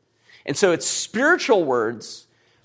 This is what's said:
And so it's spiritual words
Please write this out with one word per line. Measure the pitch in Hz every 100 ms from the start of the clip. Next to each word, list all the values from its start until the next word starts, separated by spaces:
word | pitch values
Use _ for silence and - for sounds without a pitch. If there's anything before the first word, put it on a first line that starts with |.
| _ _ _ _
And | - 139
so | 190
it's | 160 -
spiritual | - - 208 285 359 - 214
words | 156 123 110 117 - - - _ _ _